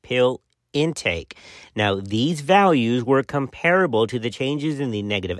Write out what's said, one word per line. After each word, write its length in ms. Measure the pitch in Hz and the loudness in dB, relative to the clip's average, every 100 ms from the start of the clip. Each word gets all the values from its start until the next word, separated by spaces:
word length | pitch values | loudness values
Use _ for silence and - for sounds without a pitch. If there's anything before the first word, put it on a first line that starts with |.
pill 400 | - 127 127 123 _ _ _ | -4 2 2 0 _ _ _
intake. 600 | 143 160 - 98 85 - - - - - 110 | -2 -2 -2 -4 -4 -6 -16 -20 -20 -10 -2
Now, 200 | 104 98 | 0 0
these 440 | 98 110 143 160 | -2 -2 0 -2
values 640 | 143 196 196 151 113 123 | 2 4 6 4 2 0
were 200 | 117 135 | 2 0
comparable 840 | 131 143 131 - 165 185 180 110 113 | 0 -4 -6 -2 2 2 2 2 0
to 100 | 123 | -2
the 120 | 113 | -6
changes 500 | - 135 147 156 143 | -4 -4 -4 -4 -4
in 120 | 135 | -4
the 100 | 107 | -4
negative 360 | 104 104 92 90 | -2 -4 -4 -4